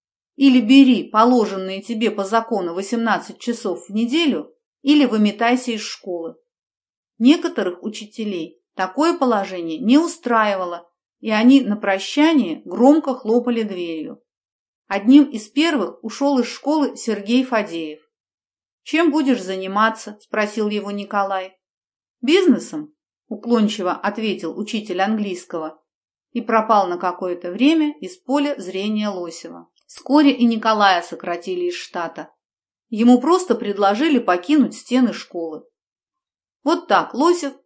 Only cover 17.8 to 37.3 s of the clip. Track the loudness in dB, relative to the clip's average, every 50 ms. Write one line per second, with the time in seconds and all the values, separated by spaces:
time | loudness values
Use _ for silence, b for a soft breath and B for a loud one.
17.8 | -10 -10 -12 -16 _ _ _ _ _ _ _ _ _ _ _ _ _ _ _ _
18.8 | _ -4 0 2 2 2 2 2 2 2 0 0 -2 -6 -8 -8 -8 -4 0 0
19.8 | 0 0 0 -4 -10 -16 -18 -20 _ _ -4 -4 -4 -2 -2 -4 -4 -2 -2 -4
20.8 | -6 -6 -8 -10 -10 -6 -4 -4 -2 -2 -4 -6 -8 -10 -16 _ _ _ _ _
21.8 | _ _ _ _ _ _ _ _ 0 2 2 4 4 4 2 2 0 -6 -10 -12
22.8 | -12 -12 _ _ _ _ _ _ _ _ -14 -10 -2 0 2 2 2 0 0 -2
23.8 | -4 -4 -4 -4 -4 -6 -4 -4 -4 -4 -4 -4 -6 -8 -8 -8 -8 -6 -6 -8
24.8 | -6 -6 -4 -2 -2 -2 -2 -2 -4 -6 -6 -8 -10 -10 -10 -8 -8 -10 -12 _
25.8 | _ _ _ _ _ _ _ _ _ _ -8 -8 -4 0 0 0 2 4 2 2
26.8 | 2 0 -2 -4 -4 -4 -4 -4 -6 -6 -6 -6 -8 -8 -2 2 2 4 4 2
27.8 | 0 0 -4 -8 -14 -16 -16 -14 _ -2 -2 0 0 -2 -4 -6 -8 -8 -8 -6
28.8 | -4 -4 -4 -2 -4 -4 -4 -6 -8 -10 -12 -14 -16 -16 -18 -20 -20 _ _ _
29.8 | _ _ -20 -16 -2 2 4 4 6 4 4 4 2 0 0 0 0 0 2 4
30.8 | 4 4 4 2 0 -6 -12 -12 -8 -8 -8 -8 -6 -6 -6 -4 -4 -4 -6 -8
31.8 | -12 -10 -8 -8 -8 -8 -10 -14 -16 -18 _ _ _ _ _ _ _ _ _ _
32.8 | _ _ -2 2 6 6 6 6 6 2 2 2 2 0 -2 -2 -2 -4 -2 0
33.8 | 2 2 2 2 2 2 2 2 2 0 0 0 0 2 2 2 2 0 -2 -8
34.8 | -6 -2 0 2 2 0 0 -6 -12 -12 -10 -10 -10 -10 -10 -14 -18 _ _ _
35.8 | _ _ _ _ _ _ _ _ _ _ _ _ _ _ _ _ _ 0 0 0
36.8 | 0 0 2 2 2 -2 -2 0 2 2